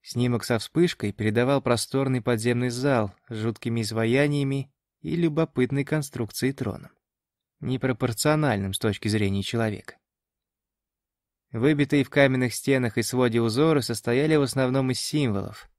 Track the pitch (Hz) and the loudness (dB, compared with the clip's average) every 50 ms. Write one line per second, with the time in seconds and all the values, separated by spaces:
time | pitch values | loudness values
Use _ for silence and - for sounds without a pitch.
0 | _ - - 123 123 123 120 110 - - 120 110 - - _ 156 175 175 - _ | _ -6 -2 0 0 2 0 -2 0 -2 -2 -2 -2 -4 _ 2 2 2 2 _
1 | - 104 - - 104 107 104 117 123 127 143 135 - 123 120 113 - - - 135 | -6 -6 -4 -2 -2 0 2 2 2 2 0 0 2 2 0 0 0 -2 -2 0
2 | 139 135 131 123 110 127 120 110 107 123 120 120 123 127 120 123 131 143 135 120 | 0 2 0 0 0 0 -2 0 2 0 0 2 0 -2 -2 -2 0 2 2 2
3 | 107 98 - _ _ _ 117 107 107 117 107 - - 120 117 117 110 104 110 110 | 0 -2 -6 _ _ _ -8 -4 -4 -4 -4 -4 -4 -4 -2 -2 -2 -2 -2 -2
4 | 113 113 120 135 147 147 147 143 139 135 139 139 135 _ _ _ _ _ _ _ | 0 2 2 2 2 2 0 0 -2 -2 -2 -4 -6 _ _ _ _ _ _ _
5 | - 160 165 165 170 160 147 160 160 - _ - 127 123 135 139 143 - 156 156 | -8 -6 -2 0 0 0 0 0 -2 -2 _ -2 0 0 0 -4 -2 -2 -2 -2
6 | 143 - - - 117 104 - - - 131 139 - 127 107 - - - - _ _ | -2 -4 -6 -6 -6 -6 -4 -4 -4 -4 -2 -2 -4 -6 -6 -6 -12 -20 _ _
7 | _ _ _ _ _ _ _ _ _ _ _ _ 143 123 131 123 - 131 127 - | _ _ _ _ _ _ _ _ _ _ _ _ -6 -6 -4 -2 -2 -2 -2 -2
8 | 135 120 113 - - 151 151 156 151 139 110 101 98 95 95 - - 110 98 - | -2 -4 -2 0 0 0 2 2 2 0 0 0 -2 -4 -4 -2 -2 -2 -2 -2
9 | - 107 104 110 104 98 98 98 98 - - 113 113 110 101 - - - - _ | -2 -2 0 0 0 0 0 -2 -4 -4 -2 -2 -2 -2 -4 -6 -12 -18 -20 _
10 | _ _ _ _ _ _ _ _ _ _ _ _ _ _ _ _ _ _ _ _ | _ _ _ _ _ _ _ _ _ _ _ _ _ _ _ _ _ _ _ _
11 | _ _ _ _ _ _ _ _ _ _ - 113 117 151 156 143 143 139 147 147 | _ _ _ _ _ _ _ _ _ _ -6 0 2 2 4 2 2 2 2 2
12 | 131 - - 143 139 135 131 127 127 120 - - - - 139 131 123 117 - 123 | 2 2 4 4 4 4 4 2 0 0 -2 -4 0 0 2 2 2 0 0 -2
13 | 110 - - 123 127 120 110 117 117 113 107 127 151 160 156 143 117 - 117 107 | -2 0 0 2 2 4 4 2 2 2 2 2 4 4 4 2 0 -2 -6 -4
14 | - 120 120 131 147 156 160 151 143 127 - 135 131 127 127 139 135 127 127 - | -2 0 0 2 2 2 2 2 2 2 0 0 0 2 2 0 0 0 -2 -2
15 | - - - 151 143 120 101 98 98 101 110 - - _ _ | -4 -4 -2 0 0 0 0 -2 -4 -6 -12 -16 -20 _ _